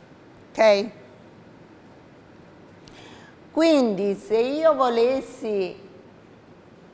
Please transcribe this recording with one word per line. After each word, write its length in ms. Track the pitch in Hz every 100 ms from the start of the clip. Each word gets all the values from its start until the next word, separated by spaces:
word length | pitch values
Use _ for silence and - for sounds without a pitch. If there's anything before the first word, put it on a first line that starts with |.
| - - - - -
Ok? 380 | - 220 202 214 - - - - - - - - - - - - - - - - - - - - - - - - - -
Quindi 640 | - 330 302 240 190 202
se 240 | 196 - 220
io 360 | 240 294 320
volessi 1040 | 285 262 233 240 269 - - 226 208 180 - - - - - - - - - - - -